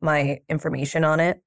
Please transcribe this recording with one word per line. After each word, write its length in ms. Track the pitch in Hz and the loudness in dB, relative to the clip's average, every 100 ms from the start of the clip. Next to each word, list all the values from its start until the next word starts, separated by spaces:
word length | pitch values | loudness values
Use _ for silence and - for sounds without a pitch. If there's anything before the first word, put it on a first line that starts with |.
my 380 | 160 151 143 135 - | 0 0 0 -4 -4
information 540 | 156 160 135 143 160 | -4 -4 -4 -4 0
on 160 | 156 156 | 2 2
it 200 | 170 - | 2 0